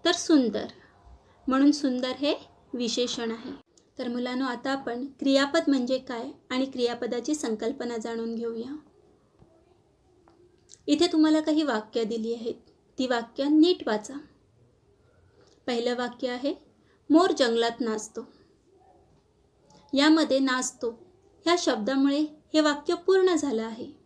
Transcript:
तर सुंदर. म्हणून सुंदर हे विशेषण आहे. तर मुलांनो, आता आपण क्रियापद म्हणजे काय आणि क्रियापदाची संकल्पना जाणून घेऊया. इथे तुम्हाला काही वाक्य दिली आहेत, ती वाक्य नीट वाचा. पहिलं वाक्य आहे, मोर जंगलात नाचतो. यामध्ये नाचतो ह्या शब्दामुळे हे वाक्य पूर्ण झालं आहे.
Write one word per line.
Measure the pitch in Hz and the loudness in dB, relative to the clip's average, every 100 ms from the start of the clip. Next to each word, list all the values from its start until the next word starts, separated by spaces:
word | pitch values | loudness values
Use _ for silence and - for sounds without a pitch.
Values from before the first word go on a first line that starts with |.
तर | 330 | 0
सुंदर. | 349 - 311 233 202 - - - _ - - _ _ - | -2 2 4 4 -2 -8 -14 -20 _ -20 -20 _ _ -2
म्हणून | 262 285 | 4 4
सुंदर | 294 277 247 254 | 4 0 -2 -4
हे | 254 285 - - _ _ | -4 -4 -4 -8 _ _
विशेषण | 240 233 247 240 - 233 | -6 -4 -2 -4 -4 -6
आहे. | 226 254 277 _ _ _ - | -8 -10 -16 _ _ _ -10
तर | 247 | -6
मुलांनो, | 240 247 254 | -4 -4 -4
आता | 262 240 269 | -4 -4 -4
आपण | 269 247 240 | -4 -6 -8
क्रियापद | 277 - 269 269 277 330 320 | -10 -4 2 4 4 2 2
म्हणजे | 269 240 262 | 0 0 -2
काय | 262 233 262 - _ | -4 -10 -10 -14 _
आणि | 254 | -2
क्रियापदाची | 269 254 240 240 240 240 240 | -2 0 -2 -2 -4 -4 -4
संकल्पना | 302 240 214 226 277 240 233 | -4 -4 -4 -4 -4 -6 -6
जाणून | 226 226 226 | -6 -6 -6
घेऊया. | 226 233 226 247 302 _ _ _ _ _ _ - 330 _ _ _ _ _ _ _ _ _ _ _ - - | -6 -6 -8 -10 -12 _ _ _ _ _ _ -20 _ _ _ _ _ _ _ _ _ _ _ _ -12 -2
इथे | 294 349 | 2 2
तुम्हाला | 320 311 311 | 4 4 4
काही | 311 311 | 2 0
वाक्य | 294 220 214 226 | 0 -2 -4 -4
दिली | 220 226 220 | -4 -4 -6
आहेत, | 233 226 - _ _ _ - | -6 -8 -10 _ _ _ -4
ती | 254 | -2
वाक्य | 240 233 - | -2 -4 -4
नीट | 277 311 339 359 - | 2 6 6 4 0
वाचा. | 214 208 277 - _ _ _ _ _ _ _ _ _ _ _ _ _ - | -2 -4 -14 -16 _ _ _ _ _ _ _ _ _ _ _ _ _ -4
पहिलं | 233 240 | -2 -2
वाक्य | 240 247 240 254 | -2 -6 -6 -6
आहे, | 247 277 370 _ _ _ _ - | -4 -4 -6 _ _ _ _ 4
मोर | 302 370 | 4 6
जंगलात | 294 247 233 233 233 | 2 2 2 0 -2
नाचतो. | 233 214 - - - _ _ _ _ _ _ _ _ _ _ _ _ _ _ - _ | -4 -4 -8 -14 -16 _ _ _ _ _ _ _ _ _ _ _ _ _ _ -20 _
यामध्ये | 269 302 320 277 262 | 2 6 6 4 2
नाचतो | 269 254 247 - 233 226 - _ _ _ | 2 0 -4 -6 -8 -8 -20 _ _ _
ह्या | 330 349 | 0 2
शब्दामुळे | 330 233 208 269 277 285 302 - _ | 2 0 0 2 2 2 -2 -6 _
हे | 311 | 2
वाक्य | 302 294 - | 2 0 -4
पूर्ण | 349 - 381 370 | -2 2 4 4
झालं | 320 285 220 | 2 0 -4
आहे. | 226 226 262 - | -6 -10 -14 -16